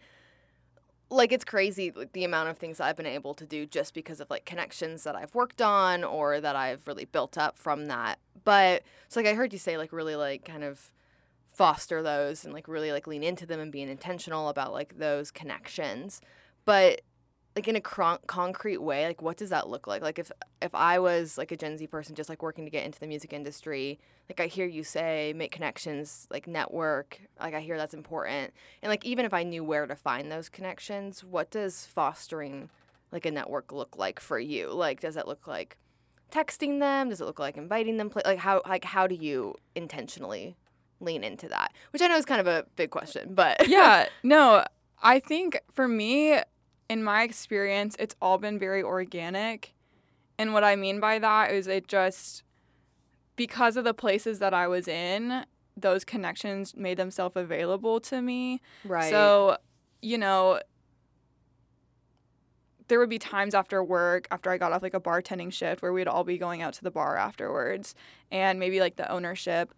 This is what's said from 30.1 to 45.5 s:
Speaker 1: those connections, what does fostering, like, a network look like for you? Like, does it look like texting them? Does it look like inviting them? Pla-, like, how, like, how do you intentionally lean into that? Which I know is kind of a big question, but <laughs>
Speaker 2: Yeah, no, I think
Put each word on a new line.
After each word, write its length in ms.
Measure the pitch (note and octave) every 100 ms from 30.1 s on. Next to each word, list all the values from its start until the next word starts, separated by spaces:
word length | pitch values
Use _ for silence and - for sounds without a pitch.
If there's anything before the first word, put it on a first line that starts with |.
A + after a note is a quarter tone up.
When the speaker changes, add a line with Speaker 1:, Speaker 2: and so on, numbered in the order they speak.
| B2 D3
Speaker 1:
those 160 | D#3 D#3+
connections, 720 | - F#3 F#3 - G3+ G3 F#3
what 260 | F#3+ F3 D3+
does 340 | A3 G3 F3 -
fostering, 800 | - C#3+ - - D#3+ C#3+ C#3 D#3+ _ _ _ _
like, 120 | -
a 60 | E3
network 420 | D3+ - C#3 -
look 240 | C#3 - -
like 220 | F#2+ -
for 180 | - A#2+
you? 300 | C3+ C3+ D2+
Like, 280 | C3+ D#3+ C3+
does 160 | D#3+ D#3
it 100 | -
look 180 | D3 -
like 320 | G#2 - - _ _ _ _ _
texting 480 | D#4 D4+ - C#4+ C#4+
them? 280 | C#4+ C4+ C4
Does 120 | F#3
it 40 |
look 140 | - D#3
like 180 | C#3+ D3+
inviting 400 | E3 A3 A3+ A3
them? 120 | G#3
Pla-, 120 | G#3+ F#3
like, 120 | F#3
how, 200 | F#3+ F#3+ -
like, 160 | F#3
how 220 | - G3 F#3
do 80 |
you 400 | F3+ D#3 C3+ G2+ - _ -
intentionally 800 | E3 D3 A2 - F#2 G2+ G#2+ F3+ _ _ _ -
lean 220 | F3 D#3+
into 240 | G#3 F#3+ -
that? 240 | G1+ G1+ - -
Which 100 | D4
I 60 | F4
know 80 | E4
is 80 | -
kind 140 | A#3+
of 80 | F#3
a 180 | E3 -
big 160 | - D#3+
question, 420 | - - - -
but 320 | F#3+ E3+ - -
<laughs> 0 |
Speaker 2:
Yeah, 400 | E4 F4+ F#3+ - -
no, 400 | B3 D#4 C4+ G#3 - _ _ _
I 180 | A3+ C4
think 400 | - D#4+ F#4